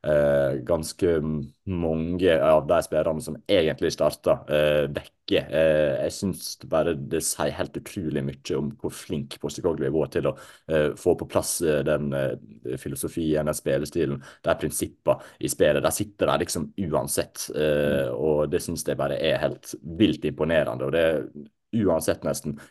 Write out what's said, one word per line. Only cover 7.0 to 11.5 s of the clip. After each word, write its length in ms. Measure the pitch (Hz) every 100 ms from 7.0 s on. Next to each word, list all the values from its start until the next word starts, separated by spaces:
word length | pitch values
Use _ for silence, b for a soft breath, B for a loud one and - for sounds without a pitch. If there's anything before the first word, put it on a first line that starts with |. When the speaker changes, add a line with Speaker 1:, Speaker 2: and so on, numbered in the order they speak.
| 69 80
Speaker 1:
sier 300 | - - 73
helt 220 | 73 80
utrolig 500 | - - - 80 73 69
mye 320 | 67 - 69
om 140 | 71
hvor 200 | 71 78
flink 460 | - - 80 71 -
Postecoglou 460 | 73 - 87 80 67
har 60 |
vært 180 | 78 69
til 120 | 87
å, 140 | 69 B B B -
eh, 220 | 78 76 -
få 200 | 90 82
på 100 | -
plass, 320 | 95 -